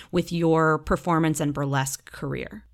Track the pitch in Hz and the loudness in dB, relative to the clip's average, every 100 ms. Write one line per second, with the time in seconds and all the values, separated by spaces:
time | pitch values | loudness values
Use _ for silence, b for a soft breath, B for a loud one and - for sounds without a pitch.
0 | B 180 170 170 165 160 160 156 151 190 | B -4 -2 0 2 4 4 2 0 -2
1 | 180 160 160 151 147 147 143 139 135 - | 2 2 2 0 -2 -2 -2 0 -2 -6
2 | - - 139 135 123 214 - | -14 -10 -8 -6 -8 -14 -4